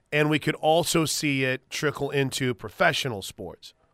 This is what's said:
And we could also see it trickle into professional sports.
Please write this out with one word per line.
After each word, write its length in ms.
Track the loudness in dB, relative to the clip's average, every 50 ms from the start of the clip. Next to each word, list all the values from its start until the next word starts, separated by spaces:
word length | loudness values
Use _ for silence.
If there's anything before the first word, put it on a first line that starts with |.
| _ -4
And 160 | 0 2 2 2
we 80 | 2 2
could 160 | 0 -2 -2
also 480 | 0 2 2 4 4 2 2 2 2 2
see 400 | 2 0 -2 0 0 0 0 0
it 240 | 0 0 -2 _ -10
trickle 400 | -6 -2 -2 -2 -2 -2 -4 -2
into 440 | 0 0 0 0 0 -2 0 -2 -2
professional 680 | -2 -6 -8 -2 0 2 2 2 0 -2 -4 -6 -8
sports. 520 | -10 -12 -12 -12 -12 -14 -14 -16 -20 -20 -20 _ _ _